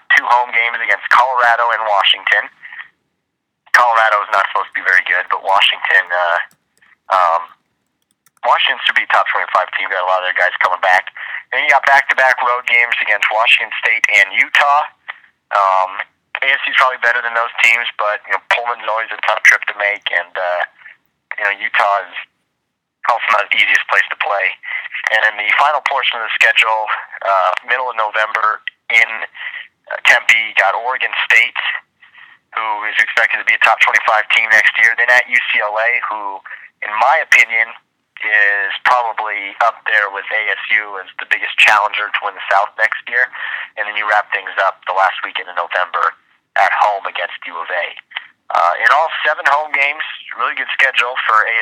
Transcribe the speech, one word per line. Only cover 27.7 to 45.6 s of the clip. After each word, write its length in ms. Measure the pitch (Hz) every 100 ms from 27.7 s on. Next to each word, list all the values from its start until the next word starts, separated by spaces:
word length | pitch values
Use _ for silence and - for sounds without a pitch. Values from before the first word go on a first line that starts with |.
| 123 127
of 20 | 113
November 680 | 107 107 107 110 107 107 - - -
in, 160 | 117 113 110 - - - - - _ -
uh, 80 | -
Tempe, 560 | - 120 - 113 110 104
got 160 | 98
Oregon 400 | 95 120 127 113 104 -
State, 320 | 113 123 - - - - _ _ - - - _ -
who 320 | 110 107 107
is 80 | 107
expected 400 | 117 - 113 107
to 80 | 107
be 80 |
a 80 | 110
top 160 | 117 110 -
twenty-five 400 | 117 - 110 107
team 160 | 123 113
next 240 | 110 104 -
year. 160 | 113 113
Then 160 | 120
at 160 | 123 123
U 80 | 120 -
C 80 | 120
L 160 | 104 107
A, 120 | 117 120 113
who, 320 | 107 101 98 - - - _
in 80 | 107 107
my 240 | 123 160
opinion, 480 | 139 123 113 113 113 - _ _ _ -
is 480 | 107 107 101 101 98 95 -
probably 720 | 127 117 110 110 104 101 - 113
up 160 | - -
there 240 | 107 104
with 160 | 98 95
A 120 | 110 104
S 80 | 98 - 107
U 240 | 104 98
as 80 | 92 -
the 80 | -
biggest 320 | 104 101 -
challenger 480 | - 107 104 104 104
to 60 | -
win 160 | 104 92
the 80 | -
South 160 | 98 104 -
next 240 | 110 - -
year. 160 | 120 127 - - - -
And 160 | - 104
then 80 | 104
you 80 | 107
wrap 240 | 104 -
things 240 | 104 95 95
up 160 | 98 - -
the 80 |
last 240 | 92 95 - 98
weekend 240 | 92 90
in 80 |
November 560 | 87